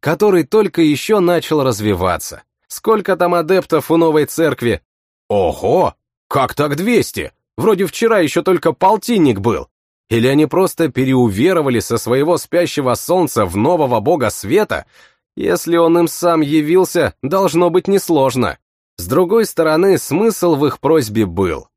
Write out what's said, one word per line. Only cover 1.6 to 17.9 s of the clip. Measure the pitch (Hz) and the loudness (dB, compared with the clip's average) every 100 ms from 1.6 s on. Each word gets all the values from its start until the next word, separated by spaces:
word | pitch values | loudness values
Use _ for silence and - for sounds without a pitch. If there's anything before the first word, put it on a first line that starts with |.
развиваться. | 131 107 107 92 92 82 - - _ _ _ | 0 0 -2 0 0 -2 -6 -16 _ _ _
Сколько | - - 220 190 180 | -8 0 0 0 0
там | 175 | 2
адептов | 175 160 185 - 160 - | 0 2 0 0 -4 0
у | 165 | 2
новой | 165 156 143 | 4 2 0
церкви? | - 160 131 120 101 _ _ _ _ _ | 0 -2 0 -2 -4 _ _ _ _ _
Ого! | 104 87 - 95 165 143 - _ _ _ | 0 0 -2 0 0 0 -4 _ _ _
Как | 143 127 | -4 -2
так | - 147 143 | -2 -4 -2
двести? | 196 233 127 - 73 _ _ - | 0 0 0 -6 -12 _ _ -4
Вроде | 185 196 190 | -2 0 -2
вчера | - 233 220 | -2 0 2
еще | 156 175 | 0 0
только | 160 180 170 | 0 0 0
полтинник | 156 185 214 - 233 151 98 | 0 0 0 0 2 2 2
был. | 101 87 62 _ _ _ _ | -2 -4 -8 _ _ _ _
Или | 117 120 | 0 2
они | 139 151 | 2 2
просто | 165 185 - 160 | 2 0 0 -2
переуверовали | 123 131 131 123 95 156 180 143 120 | 0 0 2 2 2 0 0 0 -2
со | - 117 | -2 -6
своего | - 127 147 165 | -2 0 0 -2
спящего | - 170 170 - 131 | 0 -2 -2 -2 -2
солнца | 117 - 180 165 - 98 | -2 -2 0 0 -2 -2
в | 90 | 0
нового | 120 175 143 117 | 0 0 0 0
бога | 104 165 113 | 0 0 0
света? | - 95 175 214 85 - _ _ _ _ - | -4 -2 -2 0 -4 -8 _ _ _ _ -6
Если | - 175 - 170 | -2 -2 0 2
он | 170 170 | 4 2
им | 165 | 0
сам | - 175 165 | 0 0 0
явился, | 147 156 151 175 180 175 131 - | 0 0 2 2 2 0 -2 -4
должно | 135 190 190 156 175 | -4 -2 0 0 0
быть | 175 | 0
несложно. | 180 | 0